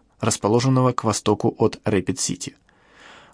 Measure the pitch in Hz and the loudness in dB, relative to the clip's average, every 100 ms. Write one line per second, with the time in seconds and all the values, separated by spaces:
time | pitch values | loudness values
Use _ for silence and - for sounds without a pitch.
0 | _ _ 113 - 101 117 131 131 127 - | _ _ -4 -2 0 2 2 2 2 0
1 | 113 - 104 104 117 - 110 - - 98 | -2 0 0 0 0 0 0 0 -2 0
2 | 90 - - - - - _ _ _ - | -2 -4 -6 -8 -12 -16 _ _ _ -20
3 | - - - | -20 -20 -16